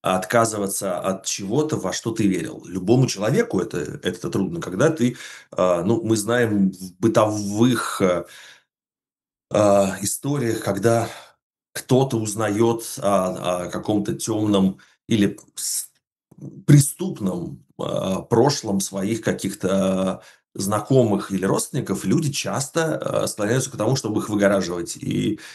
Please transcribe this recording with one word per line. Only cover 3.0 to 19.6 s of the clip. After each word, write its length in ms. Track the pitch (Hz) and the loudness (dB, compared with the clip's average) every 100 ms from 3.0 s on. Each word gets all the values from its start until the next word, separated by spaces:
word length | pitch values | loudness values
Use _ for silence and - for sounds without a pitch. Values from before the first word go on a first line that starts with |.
| 131 | 2
человеку 540 | 98 104 135 - 98 | 0 0 0 0 -2
это, 400 | 87 90 73 - | -2 -4 -8 -6
это 280 | - - - | -6 -6 -4
трудно, 300 | 110 95 82 | -2 -2 -4
когда 300 | 85 90 147 | -8 0 0
ты, 260 | - 123 120 - - - | 2 0 0 -16 -20 -12
а, 320 | - 92 87 | 0 2 2
ну, 180 | 87 117 | 2 0
мы 140 | 110 110 | 2 0
знаем 560 | 101 120 117 101 95 | 2 0 2 4 2
в 260 | 92 92 - | 0 -16 0
бытовых, 1000 | 113 113 107 104 101 104 120 113 - - | 2 4 4 2 -2 2 2 2 -2 0
а, 240 | 95 87 - - - - _ _ _ _ _ _ _ _ _ | 0 0 -4 -16 -20 -20 _ _ _ _ _ _ _ _ _
а, 440 | - 104 101 98 95 | 2 4 6 4 0
историях, 580 | 101 - 139 143 120 107 | -6 -6 -4 -2 0 -2
когда 440 | - 95 107 117 98 - - _ _ _ _ | -2 2 2 2 0 -8 -20 _ _ _ _
кто-то 440 | - - 131 135 117 | -14 2 2 4 0
узнает 680 | 107 101 107 104 117 117 - - | -4 -2 -2 2 2 2 -4 -4
о, 680 | 98 98 92 90 - 90 87 | 0 2 0 -2 -4 -4 -4
о 20 | |
каком-то 460 | - - 107 95 | -6 -2 -2 -2
темном 640 | - - 107 107 101 95 95 - _ - | -6 -4 -2 2 4 4 0 -14 _ -2
или 320 | 117 98 - - | 2 2 0 -16
с-, 320 | - - - - _ _ _ _ - 143 - - | -10 -6 -6 -8 _ _ _ _ -18 -16 -12 6
преступном, 1000 | 147 139 - 190 - 98 87 85 - _ - | 8 8 -2 -8 -4 -6 -6 -8 -12 _ -8
а, 440 | - 95 92 92 | -6 -4 -2 -4
прошлом 580 | - 110 135 143 110 98 | 0 4 4 2 -2 -2
своих 400 | - 98 98 117 | -2 -4 -4 -2
каких-то 1000 | - 95 95 - | -2 -2 -4 -4